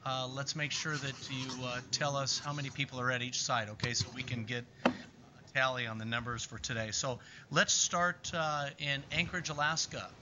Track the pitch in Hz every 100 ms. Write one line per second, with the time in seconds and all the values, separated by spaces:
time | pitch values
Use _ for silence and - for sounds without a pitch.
0 | 135 131 127 131 139 151 147 - 160 151
1 | 135 127 - 131 131 127 127 123 127 -
2 | 147 139 135 - 147 147 139 127 135 127
3 | 123 123 123 123 - 123 107 107 123 117
4 | - 127 127 120 110 123 120 - - -
5 | - - - - - 135 131 127 120 110
6 | 110 117 120 117 - 113 - 117 110 104
7 | 139 120 - - - 147 202 - - 180
8 | 175 175 - 175 156 147 143 143 143 139
9 | 139 151 170 180 160 147 147 160 - 131
10 | 95 -